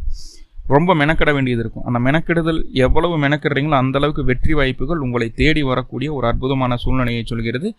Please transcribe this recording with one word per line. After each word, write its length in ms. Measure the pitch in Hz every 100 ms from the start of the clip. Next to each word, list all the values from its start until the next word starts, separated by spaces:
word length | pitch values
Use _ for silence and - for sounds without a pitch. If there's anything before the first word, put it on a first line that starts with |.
| - - - - - - -
ரொம்ப 280 | 139 175
மெனக்கெட 380 | 170 147 160 151
வேண்டியது 280 | 143 131 120
இருக்கும். 340 | 113 - 123
அந்த 160 | 120 123
மெனக்கெடுதல் 600 | 151 165 170 160 160 147
எவ்வளவு 460 | 131 127 151 170 170
மெனக்கெடுறீங்களோ, 520 | 143 151 156 139 147
அந்த 280 | 143 127 135
அளவுக்கு 260 | 143 151
வெற்றி 300 | 127 127 -
வாய்ப்புகள் 440 | 151 135 127 135 170
உங்களை 320 | 131 123 113
தேடி 320 | 113 135 156
வரக்கூடிய 500 | 135 127 127 123 139
ஒரு 140 | 147 117
அற்புதமான 500 | 117 131 139 127 123
சூழ்நிலையை 460 | - 127 120 117 113
சொல்கிறது. 480 | 117 117 120 202